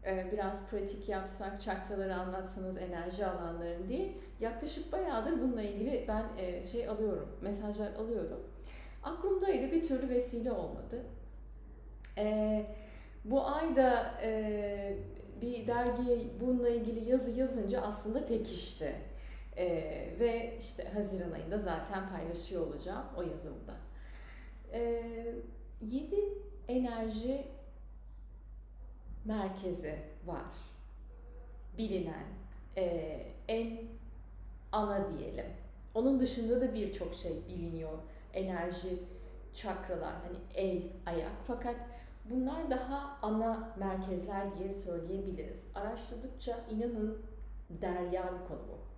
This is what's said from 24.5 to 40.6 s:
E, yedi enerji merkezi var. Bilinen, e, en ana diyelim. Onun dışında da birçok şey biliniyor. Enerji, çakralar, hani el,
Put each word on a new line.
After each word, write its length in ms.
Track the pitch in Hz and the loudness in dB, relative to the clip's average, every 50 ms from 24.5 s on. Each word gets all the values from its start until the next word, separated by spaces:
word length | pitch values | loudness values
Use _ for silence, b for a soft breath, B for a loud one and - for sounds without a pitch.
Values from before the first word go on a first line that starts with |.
| B B - - - | B B -10 -4 -2
E, 280 | 220 233 233 233 233 233 233 233 226 226 233 233 247 233 - - - - - - - | 0 2 2 2 2 0 -2 -4 -4 -4 -4 -4 -4 -6 -8 -10 -10 -10 -10 -10 -6
yedi 380 | 226 214 240 269 311 311 392 403 415 403 403 - - - - - - - | -4 0 0 0 0 2 4 4 4 4 2 -2 -6 -8 -10 -12 -4 2
enerji 800 | 247 254 254 247 233 226 220 220 214 220 226 247 269 277 269 - - - - - - - - - - - - - - - - - - - - - - - - - - - - - - - - - - - - | 4 4 4 4 2 0 0 0 0 0 2 2 2 2 0 -4 -8 -12 -12 -14 -14 -12 -12 -12 -12 -12 -14 -14 -12 -12 -12 -12 -14 -14 -12 -12 -12 -12 -12 -14 -12 -12 -10 -10 -12 -12 -10 -8 -8 -6 -2
merkezi 720 | 214 214 214 196 190 190 - - 185 175 160 - 151 151 151 151 151 - - - | 0 0 2 2 0 -2 -2 -2 -2 -2 0 -2 -4 -4 -4 -6 -8 -10 -10 -6
var. 300 | 165 165 135 - - - - - - - - - - - - - - - - - - - - - - - - - - - - | -6 -4 -4 -6 -6 -8 -10 -12 -12 -14 -14 -14 -14 -14 -14 -14 -14 -14 -14 -14 -14 -12 -12 -12 -12 -12 -12 -12 -10 -4 -2
Bilinen, 480 | 226 - 196 - 170 165 160 135 - - - - - - - - - - - - | 0 2 2 2 0 0 -2 -4 -6 -8 -8 -8 -10 -10 -12 -12 -14 -6 0 2
e, 440 | 185 175 170 170 156 156 - - - - - - - - | 2 2 2 2 0 -2 -4 -6 -6 -8 -10 -10 -4 0
en 300 | 220 226 233 226 226 226 226 226 - - - - - - - - - - - - - - - - | 0 2 2 0 -2 -4 -6 -8 -8 -10 -10 -10 -12 -12 -12 -12 -12 -10 -10 -10 -10 -12 -8 0
ana 380 | - 220 214 208 202 196 196 - | 2 4 4 4 4 4 2 2
diyelim. 360 | 160 143 127 117 98 120 117 - - - - - - - - - - | 0 -2 -4 -4 -4 -4 -4 -4 -6 -8 -10 -12 -12 -14 -14 -2 2
Onun 260 | 220 240 269 277 262 | 6 8 8 8 8
dışında 420 | 254 - - 233 226 220 240 247 | 8 6 4 2 4 6 6 6
da 120 | 254 254 214 | 6 4 4
birçok 420 | 220 202 190 - 190 180 - - | 2 0 0 0 -2 -2 -2 -4
şey 320 | - - 175 160 165 165 - | -4 -2 -2 -2 -2 -4 -6
biliniyor. 500 | 180 175 170 170 165 165 160 156 156 160 B B B B B B - | -4 -4 -2 -2 -2 -4 -4 -4 -6 -6 B B B B B B -2
Enerji, 720 | 190 190 190 185 170 170 180 180 - - 185 180 175 180 B B B B B B B - - - | -2 0 0 0 0 0 0 -2 -2 -2 -2 -2 -2 -4 B B B B B B B -12 -12 -10
çakralar, 600 | - - 208 185 - - - 185 165 160 151 - | -6 -2 -2 -2 -2 -2 -2 -2 0 0 -2 -4
hani 240 | 170 170 175 180 190 - - - | -4 -6 -6 -6 -8 -8 -6 0
el, 280 | - | 2